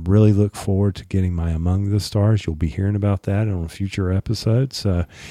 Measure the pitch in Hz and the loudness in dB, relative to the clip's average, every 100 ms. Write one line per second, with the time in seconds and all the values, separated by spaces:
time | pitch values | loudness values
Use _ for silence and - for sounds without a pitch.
0 | 82 101 107 101 101 - - 95 101 - | 2 6 6 6 2 -2 -2 0 0 -2
1 | - 95 92 87 82 80 85 95 101 104 | -4 0 0 0 -2 -2 0 0 0 -2
2 | - 107 104 107 - 78 82 73 98 101 | 0 0 2 2 0 -2 -2 0 -2 0
3 | 101 98 - 101 110 92 82 - 98 - | 0 0 -2 -2 -2 -2 -6 -6 -6 -2
4 | 90 95 - 110 117 113 131 - 101 87 | -2 0 -2 -4 0 0 0 -2 -2 0
5 | 85 - - | -2 -8 -20